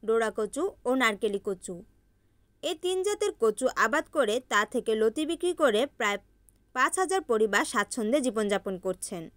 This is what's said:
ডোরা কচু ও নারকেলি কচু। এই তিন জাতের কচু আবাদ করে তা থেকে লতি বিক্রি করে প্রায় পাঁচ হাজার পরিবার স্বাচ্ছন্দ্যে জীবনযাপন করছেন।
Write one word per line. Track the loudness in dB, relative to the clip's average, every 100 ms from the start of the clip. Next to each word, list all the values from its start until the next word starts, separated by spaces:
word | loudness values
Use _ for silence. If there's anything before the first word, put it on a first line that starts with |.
| 2
ডোরা | 2 0 -2
কচু | -4 -2 -4 -4 -2
ও | 2
নারকেলি | 2 2 -2 -2 -4
কচু। | -8 -8 -14 -14 _ _ _ _ _ _ _
এই | -6 -4
তিন | -2 -2
জাতের | -2 0 -2 2
কচু | 0 2 -2 0 0
আবাদ | 0 -2 -2
করে | 0 0 0
তা | 0 2
থেকে | -2 0 2
লতি | 2 0 -4
বিক্রি | -2 -2
করে | 2 2 4 0 _
প্রায় | -2 -2 _ _ _ _ _ -2
পাঁচ | 0 0
হাজার | 0 0
পরিবার | 0 2 4 2 0
স্বাচ্ছন্দ্যে | -2 -2 -2 0 2 2
জীবনযাপন | -2 0 -2 -2 -6 -6
করছেন। | -6 -8 -10 -12